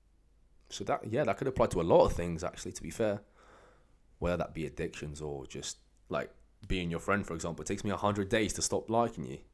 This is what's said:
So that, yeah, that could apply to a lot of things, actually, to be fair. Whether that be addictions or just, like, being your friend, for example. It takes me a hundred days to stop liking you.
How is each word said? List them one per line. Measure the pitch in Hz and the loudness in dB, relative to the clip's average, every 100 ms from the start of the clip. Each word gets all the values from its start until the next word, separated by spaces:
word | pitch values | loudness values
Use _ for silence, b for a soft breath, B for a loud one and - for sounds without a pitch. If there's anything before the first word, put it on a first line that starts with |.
| _ _ _ _ _ - - | _ _ _ _ _ -20 -16
So | - | -8
that, | 101 143 113 | -2 -2 0
yeah, | 117 | 0
that | 151 - | 2 2
could | 135 | 0
apply | 127 113 | 2 2
to | 90 | 4
a | |
lot | 82 160 - | 6 8 8
of | |
things, | - 87 82 | 4 -2 -4
actually, | 87 - - | -6 -8 -12
to | - | -10
be | 82 | -10
fair. | - 107 104 - b b b b b b b _ - | -2 0 0 -8 b b b b b b b _ -4
Whether | 85 87 | 0 0
that | - | -2
be | 82 73 | -4 -6
addictions | - 85 - 76 73 | -4 -6 -6 -8 -8
or | 76 71 65 | -8 -8 -10
just, | 65 - - - - - | -10 -10 -12 -16 -20 -4
like, | 80 - - - - - | -4 -4 -12 -20 -14 -4
being | 95 87 | 0 0
your | 82 | -2
friend, | - 101 90 | 2 0 0
for | |
example. | 82 85 76 | -4 -4 -4
It | 78 | -4
takes | 101 | -2
me | 107 | -2
a | 90 | 2
hundred | 101 101 95 | 2 2 2
days | 113 101 | 2 2
to | 104 | 0
stop | - 95 - | 0 0 2
liking | 113 117 101 65 | 2 2 -2 -8
you. | 69 - | -10 -14